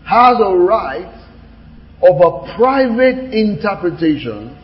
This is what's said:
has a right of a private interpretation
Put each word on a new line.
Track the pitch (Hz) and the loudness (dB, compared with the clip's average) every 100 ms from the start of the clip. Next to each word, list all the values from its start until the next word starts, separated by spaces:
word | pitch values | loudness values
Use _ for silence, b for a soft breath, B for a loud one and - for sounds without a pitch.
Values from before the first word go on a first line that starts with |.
| - | -2
has | 214 247 220 | 4 4 4
a | 202 185 | 2 2
right | 180 220 151 139 - - - - - - - - - - | 2 0 -2 -10 -12 -20 -20 -20 -20 -20 -20 -20 -20 2
of | 180 175 | 2 4
a | 170 165 - - | 2 0 -12 -2
private | 254 269 254 226 254 254 262 | 0 2 0 2 0 0 -6
interpretation | 220 214 190 208 196 175 151 160 139 117 104 110 - | -2 -2 -2 -6 -4 -6 -2 -2 -2 -6 -12 -14 -20